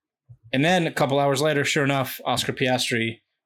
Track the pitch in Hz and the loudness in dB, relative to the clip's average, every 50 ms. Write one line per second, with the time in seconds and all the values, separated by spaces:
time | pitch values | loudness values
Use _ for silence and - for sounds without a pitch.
0 | _ _ _ _ _ _ - _ _ - 131 131 151 170 185 180 165 151 - - | _ _ _ _ _ _ -20 _ _ -4 0 0 2 2 2 2 0 0 0 0
1 | 147 131 135 143 143 143 135 127 151 156 147 143 131 - - 160 139 135 139 135 | 0 2 2 2 2 2 2 2 0 0 0 0 0 0 0 0 0 2 0 0
2 | 127 - - - - 131 123 120 - - 123 - 135 127 127 120 - - 127 113 | -2 -4 -6 -8 -4 -2 -2 -2 -2 -4 -2 -2 0 0 0 0 0 -2 -2 -2
3 | 113 113 113 - _ _ _ _ _ | -2 -2 -4 -8 _ _ _ _ _